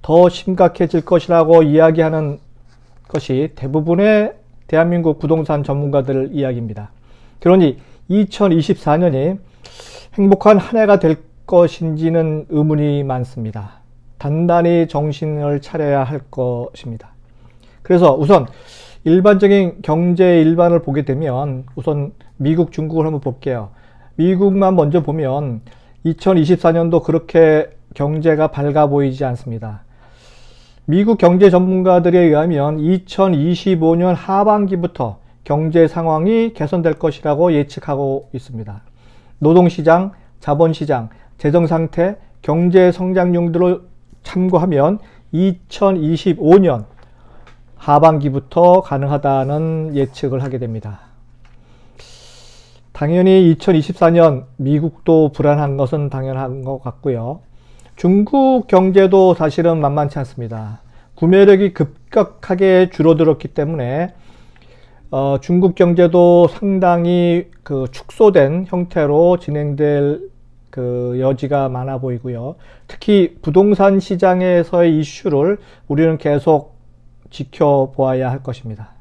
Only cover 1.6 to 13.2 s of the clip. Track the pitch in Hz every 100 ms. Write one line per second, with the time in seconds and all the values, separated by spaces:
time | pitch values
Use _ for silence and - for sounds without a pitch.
1.6 | 156 151 160 160 160 160 151 143 - -
2.6 | - _ _ - - 151 - 131 156 -
3.6 | 135 151 156 175 208 214 214 - _ -
4.6 | - 160 170 175 165 147 147 160 151 151
5.6 | 139 139 147 143 131 135 135 151 135 120
6.6 | 117 107 104 _ _ - - - 175 190
7.6 | 160 127 - - - 196 196 - 202 165
8.6 | 147 196 - 156 175 131 151 196 - _
9.6 | - - - - - - 196 196 208 208
10.6 | - 226 208 202 165 156 - - - 180
11.6 | 170 - 165 151 160 165 160 156 147 151
12.6 | 151 151 147 143 135 127